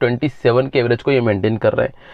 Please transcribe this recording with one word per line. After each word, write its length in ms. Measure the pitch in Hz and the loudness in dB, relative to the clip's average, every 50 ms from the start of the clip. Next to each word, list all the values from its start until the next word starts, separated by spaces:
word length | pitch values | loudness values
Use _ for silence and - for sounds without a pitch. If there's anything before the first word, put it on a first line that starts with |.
ट्वेंटी 280 | 131 120 123 123 151 131 | -2 -2 0 -2 -4 -6
सेवन 380 | - - - 120 117 127 135 | -6 -2 0 2 2 2 0
के 120 | 135 - 131 | 0 0 0
एवरेज 240 | 117 120 120 - | 0 0 -2 -2
को 100 | - 147 | 0 0
ये 80 | 135 127 | 0 2
मेंटेन 360 | 117 110 101 95 101 113 113 | 2 0 0 0 0 -2 -2
कर 160 | 104 - 107 | 0 0 0
रहे 140 | - - 80 | 0 0 -2
हैं। 80 | - - - - - | -4 -6 -14 -20 -20